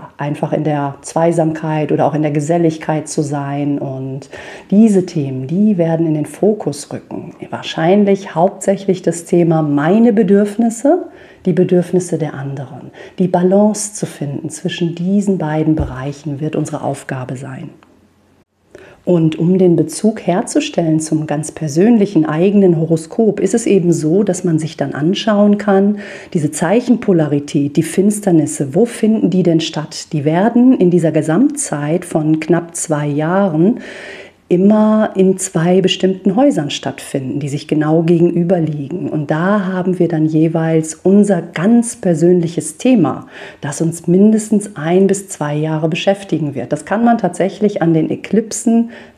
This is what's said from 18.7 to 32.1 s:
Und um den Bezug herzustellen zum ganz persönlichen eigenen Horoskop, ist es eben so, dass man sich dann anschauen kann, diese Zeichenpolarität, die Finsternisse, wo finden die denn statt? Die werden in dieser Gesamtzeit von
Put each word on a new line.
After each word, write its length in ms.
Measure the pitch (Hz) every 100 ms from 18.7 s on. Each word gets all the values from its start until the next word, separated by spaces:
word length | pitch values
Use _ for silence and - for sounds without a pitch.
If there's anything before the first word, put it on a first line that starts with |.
| - - - -
Und 340 | 175 160 156
um 180 | 165 190
den 180 | 185 160
Bezug 520 | 156 - 214 226 -
herzustellen 720 | 180 - 302 302 - 165 156
zum 260 | - 156 151
ganz 260 | 147 151
persönlichen 720 | - 156 151 220 233 196 156 156
eigenen 520 | 156 196 202 185 160
Horoskop, 640 | 160 165 - - 220 -
ist 160 | 196 233
es 100 | -
eben 260 | 196 170
so, 300 | 147 156 190
dass 220 | 202 180
man 160 | 180 156
sich 180 | 156 -
dann 160 | 139
anschauen 640 | 139 156 196 - 202 208 202
kann, 400 | 208 196 202 202 - - -
diese 180 | 175 147
Zeichenpolarität, 1200 | - 170 226 254 226 - 170 147 143 143 151 143 165
die 60 |
Finsternisse, 920 | 160 - 202 208 190 165 147 - 135 160
wo 100 | 233
finden 460 | - 214 214 185
die 100 | 180
denn 200 | 175 165
statt? 520 | 160 151 156 - -
Die 120 | 151 147
werden 520 | 170 226 240 254 254
in 140 | 180
dieser 200 | 175 160
Gesamtzeit 920 | 156 156 170 294 - - 147 147 175
von 340 | -